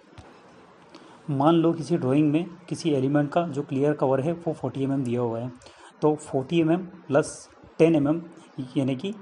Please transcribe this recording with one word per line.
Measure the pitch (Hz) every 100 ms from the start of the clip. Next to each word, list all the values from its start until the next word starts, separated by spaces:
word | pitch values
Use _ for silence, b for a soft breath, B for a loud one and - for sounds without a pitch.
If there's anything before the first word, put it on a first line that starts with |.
| - - - - - - - - - B B B -
मान | 135 147 170
लो | 165
किसी | 165 131 170
ड्राइंग | 127 143 151
में | 156 185 - -
किसी | 147 170
element | 139 131 147 143
का | 175 170
जो | 135
clear | 143 135 147
cover | 147 135 135
है | 147
वो | 170 165
फ़ोर्टी | - 127 131
एम | 135
एम | 139
दिया | 123 120
हुआ | 120 113
है, | 127 - B B B -
तो | 151 147
फ़ोर्टी | - 135 127 170
एम | 160
एम | 175 190 - -
प्लस | 139 156 - - - - -
टेन | 165 156
एम | 139
एम | 170 - - B - 131 147
यानी | 135 131
कि | 196 214